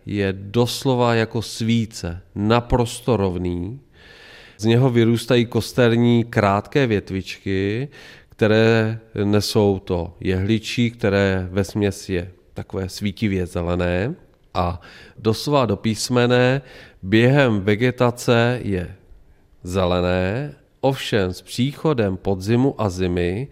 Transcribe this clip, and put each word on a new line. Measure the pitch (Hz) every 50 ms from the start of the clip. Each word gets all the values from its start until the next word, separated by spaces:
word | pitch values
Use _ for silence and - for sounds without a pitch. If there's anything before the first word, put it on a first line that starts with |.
| -
je | - 98 101 101 98 95
doslova | 98 98 101 104 117 123 120 - - - 139 131 120 123 120 117
jako | 113 113 110 - 120 104
svíce, | - - - 117 110 117 117 113 - - - - 87 85 90 - _ -
naprosto | - 101 107 113 120 120 - - 123 120 117 - - - - 120
rovný. | 104 98 95 87 90 90 90 87 87 87 95 117 139 - _ _ _ - - - - - - - - - - - -
Z | 104
něho | 110 113 120 131 135
vyrůstají | 120 117 117 113 120 113 - - 131 123 120
kosterní | 120 120 117 104 - - - 123 117 113 117 120 117 120 117 113
krátké | 117 - 113 104 101 98 101 - - - 147 139
větvičky, | 120 107 98 - - 95 95 92 - - - - 98 98 95 98 98 104 117 135 151 - - - - - - - _
které | - - 110 104 107 110 113 113 113 113 110 110 110 113 - - - - 101
nesou | 101 104 104 101 - - 113 104 101 98 92
to | - - 95 87 85 85 - -
jehličí, | - 95 95 92 92 98 113 110 110 - - - 123 117
které | 117 120 - 107 98 98 101 98 95 95 92 90
vesměs | 90 98 98 - - 110 104 101 95 - - -
je | 95 87 87 92 92 _ _ _ -
takové | - 101 - - 101 95 92
svítivě | - - 104 104 95 - 117 107 95 95 90
zelené. | 87 - 87 85 85 87 90 90 87 87 90 98 127 175 - - _ _ _ _ _ -
A | 90 90 87 85 85 - - - - - - - -
doslova | - 110 110 - - 147 147 143 127
do | 107 101
písmene | 95 - 113 110 - - - 123 123 120 120 123 123 123 127 131 139 139 - - - - - _ - -
během | 95 98 110 117 123 135 147 139 123 110 104
vegetace | 95 101 104 101 120 127 123 - 127 123 120 120 - - 123 117 117 120 123 120 -
je | 101 98 90 90 82 92 - _ - - - - _ - _ _ _ _ _ -
zelené, | 90 87 98 92 87 90 90 90 90 90 92 92 92 101 123 147 147 143 - _ _ _ _
ovšem | - 135 139 131 - - - 110 95 90 92
s | - -
příchodem | - - - 120 139 139 - - 160 151 120 107 98 95
podzimu | 92 - 95 98 92 92 101 117 120 127 139 - -
a | 110 104
zimy | 87 92 92 90 87 90 87 87 92 104 135 143